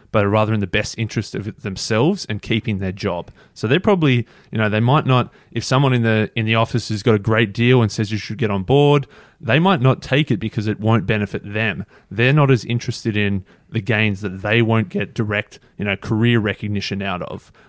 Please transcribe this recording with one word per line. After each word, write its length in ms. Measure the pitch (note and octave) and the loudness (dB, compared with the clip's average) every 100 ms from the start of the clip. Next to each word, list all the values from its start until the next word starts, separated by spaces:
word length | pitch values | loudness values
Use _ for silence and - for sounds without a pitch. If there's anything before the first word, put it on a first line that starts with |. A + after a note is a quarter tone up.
| _ | _
but 140 | A2 G2+ | 0 2
are 40 | |
rather 240 | G#2+ G#2+ | 2 2
in 60 | A2 | 0
the 80 | F#2+ | -2
best 300 | G#2 - - | -2 -4 -6
interest 360 | A2+ A#2 G2+ | -4 -4 -6
of 280 | - G#2 - | -6 -8 -8
themselves 640 | G#2 F#2 - A2 D3 G3+ - | -8 -6 -2 0 2 0 -4
and 160 | G#2 | -8
keeping 380 | - A2+ - G2 | -2 -2 -2 -4
their 120 | F#2+ | -4
job. 400 | G2 G2+ F2 - - _ | -4 -4 -4 -8 -18 _
So 140 | - A2 | -8 -2
they're 120 | C#3 | 0
probably, 480 | - F#3+ D3+ A#2+ A2 - _ | 2 2 4 2 -2 -10 _
you 60 | A2 | -2
know, 120 | G#2+ | 0
they 120 | G#2+ | 2
might 240 | A#2 D3 C3 | 2 2 2
not, 260 | B2+ A#2 - _ | 2 0 -8 _
if 120 | A#2 | -8
someone 300 | - C3 C#3 | 0 2 2
in 100 | B2 | 2
the, 260 | A2+ A2 G#2+ - | 2 2 0 -2
in 100 | A2 | 0
the 100 | A2+ | 0
office 340 | A2+ A#2+ - | 0 -2 -4
has 140 | G#2 | -2
got 120 | A#2+ G#2+ | 2 2
a 40 | |
great 340 | G#2 A2 A2 | 2 2 2
deal 280 | G#2 A#2+ B2+ | 2 4 4
and 100 | A2 | 4
says 200 | - G#2 | 0 -4
you 60 | G#2+ | -4
should 200 | - G#2+ | -8 -4
get 140 | A2 | -2
on 120 | G2 | -2
board, 440 | F#2 C#3 D3 C#3+ C3+ - - _ | 2 4 4 4 0 -10 -20 _
they 200 | A2+ C3+ | -2 2
might 220 | F#3 E3 | 2 4
not 220 | C3 B2 | 2 2
take 260 | - C#3 D3+ | 0 0 0
it 80 | G#2+ | -2
because 300 | A2 - G#2+ | -2 -4 -4
it 120 | G#2 | -2
won't 280 | G#2+ A2+ F2+ | 2 2 2
benefit 340 | G#2+ G2+ A2 G2+ | -2 -2 -6 -8
them. 320 | G#2+ A2 F2 - - _ | -4 -4 -4 -10 -16 _
They're 200 | G2+ B2 | 0 2
not 200 | D3+ C#3 | 4 4
as 120 | B2 | 2
interested 540 | - A#2 - - A#2 G#2 | 0 -4 -4 -6 -4 -2
in 260 | G2+ G2 - _ _ | 0 -2 -6 _ _
the 100 | A2 | -6
gains 400 | G2 G#2+ G#2+ F#2+ | -2 0 0 -2
that 200 | G#2 F#2+ | -6 -6
they 200 | G2+ A2+ | 0 2
won't 280 | A2+ A2+ G#2+ | 4 2 0
get 260 | G3+ F#2+ - | -4 -4 -4
direct, 440 | G#2+ G#2 - - _ - | -2 -2 -4 -12 _ -8
you 80 | G2+ | -4
know, 100 | G2 | -4
career 440 | - A2+ A#2+ A#2 | -2 0 4 4
recognition 640 | G#2 G2 G#2 G#2 - G2 | 2 -2 -4 -6 -6 -6
out 220 | G2 F2+ | -6 -6
of. 280 | D#2+ G2 - _ | -8 -12 -16 _